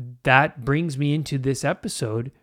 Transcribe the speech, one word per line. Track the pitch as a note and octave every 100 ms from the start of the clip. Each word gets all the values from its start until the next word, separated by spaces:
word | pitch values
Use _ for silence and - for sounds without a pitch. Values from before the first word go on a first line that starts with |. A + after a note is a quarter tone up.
| B2 B2
that | - C3 D3+ -
brings | A#2 C#3+ E3+ C3
me | D3
into | D3+ C#3+ C#3
this | C3 C3
episode | C#3+ F3+ G#3 - A#2 A2+ C3 -